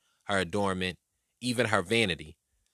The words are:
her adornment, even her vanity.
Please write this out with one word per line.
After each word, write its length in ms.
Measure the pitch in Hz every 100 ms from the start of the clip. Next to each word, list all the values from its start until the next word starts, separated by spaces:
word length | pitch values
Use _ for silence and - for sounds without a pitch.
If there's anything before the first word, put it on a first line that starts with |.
| _ _ -
her 120 | 101
adornment, 600 | 90 104 98 92 92 85 _ _ _ _
even 260 | 123 120 113
her 140 | 104
vanity. 560 | 87 113 107 78 78 - _ _ _